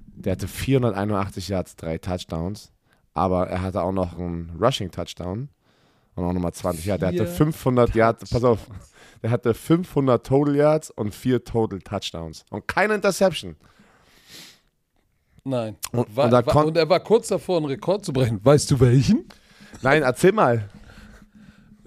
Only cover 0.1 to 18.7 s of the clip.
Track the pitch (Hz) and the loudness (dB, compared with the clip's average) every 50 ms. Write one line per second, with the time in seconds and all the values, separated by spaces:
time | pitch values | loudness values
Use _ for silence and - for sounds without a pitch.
0.1 | - - - 95 92 - 101 85 - - - 127 135 131 123 117 95 98 101 107 | -20 -10 -6 -4 -4 -4 -6 -8 -8 -6 -2 0 0 2 2 0 -2 -2 -2 -2
1.1 | 104 95 98 95 - 101 87 92 98 92 85 - - - - 82 80 80 - 92 | -2 -4 -4 -6 -8 -10 -8 -6 -4 -4 -6 -8 -12 -14 -10 -8 -8 -8 -6 -6
2.1 | 92 90 - - 82 82 82 92 107 - - - _ _ _ _ _ _ _ _ | -6 -6 -6 -8 -8 -6 -6 -6 -8 -10 -16 -20 _ _ _ _ _ _ _ _
3.1 | _ 78 90 95 92 90 90 - 92 90 92 95 87 98 85 92 95 95 92 87 | _ -2 -2 0 0 0 -2 -2 -4 -6 -6 -4 -4 -4 -2 -2 -2 -2 -4 -4
4.1 | 90 87 87 87 85 85 85 82 85 80 104 131 147 - 104 87 - - 85 - | -6 -8 -8 -8 -8 -8 -10 -12 -6 -2 -2 -2 -2 -2 -6 -10 -10 -10 -12 -10
5.1 | - - 85 90 95 113 139 143 _ _ _ _ _ _ _ _ _ _ _ _ | -12 -10 -10 -8 -8 -8 -10 -12 _ _ _ _ _ _ _ _ _ _ _ _
6.1 | _ 95 90 87 90 92 87 85 - - - 92 87 80 82 98 98 82 95 90 | _ -6 -4 -2 -2 -2 -4 -4 -6 -4 -4 -4 -4 -4 -4 -4 -4 -2 -2 -2
7.1 | 87 87 87 87 - - 151 156 160 - - 135 127 123 120 110 - 110 110 113 | -2 -2 -4 -4 -2 0 0 -2 -2 -2 -2 0 2 4 4 4 4 2 2 2
8.1 | 113 - 98 - - 120 117 123 113 101 - - 104 - - - _ _ - - | 2 -2 -4 -4 -2 2 2 2 2 2 -2 -8 -18 -20 -20 -20 _ _ -20 -20
9.1 | _ _ - 110 120 - - 120 107 - - - 160 170 185 - - 147 135 131 | _ _ -4 -4 -2 0 0 -2 -2 -2 0 0 0 0 0 -2 -2 -2 2 2
10.1 | 120 113 - - 131 139 147 147 143 143 147 151 156 156 - - - - 113 104 | 2 0 0 0 0 0 2 2 2 2 2 2 2 0 -2 -6 -8 -8 -8 -8
11.1 | - - - 127 127 117 - - 117 117 110 104 101 92 - - 104 98 - - | -8 -6 -2 -2 -2 -2 -2 -4 -2 -2 -2 -2 -4 -8 -10 -8 -8 -8 -8 -8
12.1 | - 85 82 80 78 - - _ - 104 - - - 170 190 214 214 202 185 202 | -10 -10 -12 -12 -14 -16 -16 _ -12 -10 -10 -4 -2 0 0 0 0 0 0 -2
13.1 | 180 - 196 185 151 - - 87 80 - _ _ _ _ _ _ _ _ _ _ | 0 2 2 0 0 -2 -8 -12 -16 -18 _ _ _ _ _ _ _ _ _ _
14.1 | _ _ _ _ - - - - - _ _ _ _ _ _ _ _ _ _ _ | _ _ _ _ -20 -20 -20 -20 -20 _ _ _ _ _ _ _ _ _ _ _
15.1 | _ _ _ _ _ _ - 135 131 123 113 110 104 - - - - 120 120 - | _ _ _ _ _ _ -8 -6 -4 -4 -4 -6 -8 -12 -12 -6 -4 -4 -4 -2
16.1 | 104 123 139 117 120 123 120 147 - 151 156 156 160 165 160 156 180 160 - - | -2 0 2 4 4 4 4 4 4 2 2 2 2 0 2 4 2 2 4 2
17.1 | 202 233 233 - 202 160 - - 185 165 151 139 135 - - 170 190 208 - - | 2 2 2 0 -4 -4 -2 -2 -2 0 0 -2 -4 -4 -2 -2 -2 -2 -4 -4
18.1 | 135 131 127 113 117 95 101 135 147 143 - - | 0 0 0 0 0 2 4 6 6 6 4 2